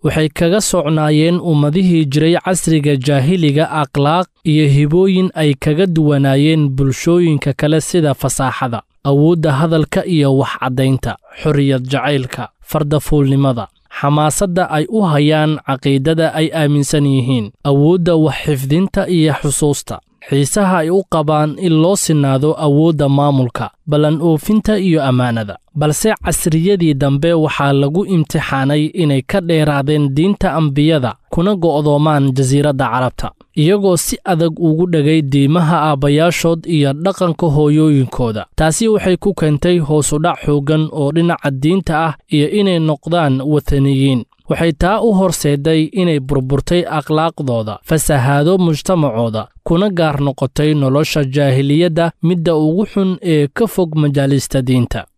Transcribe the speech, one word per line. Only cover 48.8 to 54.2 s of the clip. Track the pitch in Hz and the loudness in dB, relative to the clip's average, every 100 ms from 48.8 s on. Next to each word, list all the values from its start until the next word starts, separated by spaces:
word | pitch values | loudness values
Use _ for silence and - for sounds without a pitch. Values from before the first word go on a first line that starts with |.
| - 180 147 113 117 110 107 - | 0 0 0 -2 -4 -4 -10 -12
kuna | - 170 214 | -4 -2 0
gaar | 175 160 143 | 0 -2 0
noqotay | 143 131 131 - 151 | -4 -4 -6 -2 0
nolosha | 151 135 135 156 156 | 0 0 0 0 -2
jaahiliyadda | 135 135 139 131 139 147 175 165 170 - | -2 0 0 0 0 2 0 0 -2 -2
midda | 165 180 165 160 | -2 0 0 0
ugu | 156 170 226 | 0 0 -2
xun | - 190 185 | -2 -2 -2
ee | 185 156 143 | 0 0 0
ka | - 226 | -2 -2
fog | - 175 156 | 0 -2 0
majaalista | 147 143 | 0 0